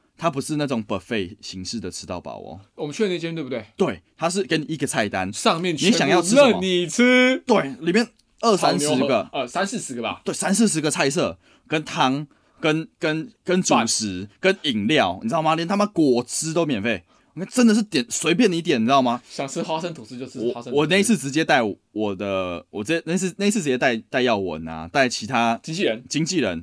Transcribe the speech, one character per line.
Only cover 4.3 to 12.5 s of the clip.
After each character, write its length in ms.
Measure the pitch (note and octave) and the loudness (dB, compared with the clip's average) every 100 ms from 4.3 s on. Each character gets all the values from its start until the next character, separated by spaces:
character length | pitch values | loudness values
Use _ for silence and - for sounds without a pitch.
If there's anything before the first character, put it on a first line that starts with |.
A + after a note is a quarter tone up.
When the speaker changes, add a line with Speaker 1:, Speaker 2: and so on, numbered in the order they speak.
| F#3 | -2
Speaker 1:
给 140 | - D#3+ | -2 -2
你 80 | D3 | -2
一 100 | D3+ | -4
个 100 | C#3 | -2
菜 220 | D3 G#2 | -2 -2
单， 240 | F#2+ F#2 | -2 -4
Speaker 2:
上 260 | - A#3 E3 | -2 0 0
面 140 | F3+ | -2
Speaker 1:
你 160 | D3+ F3+ | 0 2
想 160 | - D3 | 2 4
要 140 | F3 | 2
吃 140 | E3+ | 4
什 20 | C4 | 6
么？ 60 | |
Speaker 2:
全 100 | C4+ | 6
部 80 | F#3 | 4
任 100 | F#3 | 2
你 160 | F3+ F3 | 0 0
吃。 560 | - B3 B3+ B3+ C4 - | 2 4 6 4 2 2
Speaker 1:
对， 280 | G#3+ C#3 C3 | 2 2 -4
里 100 | D#3+ | 0
面 160 | G3+ A#3 _ _ - | 2 0 _ _ -2
二 140 | A#3 | 2
三 240 | F#3 D3+ C#3+ | 4 4 2
十 80 | D3 | 2
个。 40 | |
Speaker 2:
炒 60 | B2+ | 2
牛 120 | C#3 | 2
河， 220 | A#2 F2 | 0 -2
呃， 160 | C#3+ B2 | -6 -6
三 180 | E3+ G3 | -4 -4
四 120 | A3+ | -4
十 160 | - | -8
个 80 | A#2+ | -6
吧。 180 | A2 F#2 - | -6 -6 -6
Speaker 1:
对， 80 | |
三 200 | D3+ E3 | -4 0
四 140 | G3 A3 | 4 4
十 140 | D#3 | 4
个 80 | D3+ | -2
菜 180 | D#3 C#3+ | 0 0
色， 300 | D#3+ A2 E2 _ _ - | 0 -2 -4 _ _ -6
跟 160 | D#3+ | -6
汤， 440 | D3+ E3+ C3 C#3 D3+ _ _ | -4 0 0 0 -6 _ _